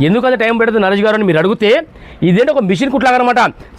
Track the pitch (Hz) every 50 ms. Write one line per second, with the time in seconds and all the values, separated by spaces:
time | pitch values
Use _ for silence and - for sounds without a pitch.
0 | 135 156 196 240 247 254 254 220 226 220 233 226 233 226 220 220 202 190 196 202
1 | 202 214 214 220 214 190 165 156 160 190 214 - 214 202 233 311 320 - - -
2 | - - - - - 175 175 175 240 294 302 277 220 180 196 165 262 269 254 285
3 | - 262 247 254 247 247 240 247 226 170 - - - - -